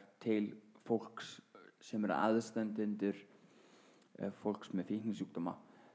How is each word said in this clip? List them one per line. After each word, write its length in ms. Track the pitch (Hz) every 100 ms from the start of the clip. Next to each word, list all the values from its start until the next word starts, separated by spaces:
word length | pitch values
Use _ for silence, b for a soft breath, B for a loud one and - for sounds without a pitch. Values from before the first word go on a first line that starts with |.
| - -
til 320 | 117 107 104 - - - -
fólks 540 | 117 - - - - - - - -
sem 240 | - 113
eru 100 | 104
aðstandendur, 1000 | 73 104 113 110 117 110 107 104 104 98 98 - b b b b b b b b -
eh, 120 | 101
fólks 400 | 98 104 104 -
með 140 | 95 -
fíknisjúkdóma. 600 | 107 110 101 95 - 87 - b b b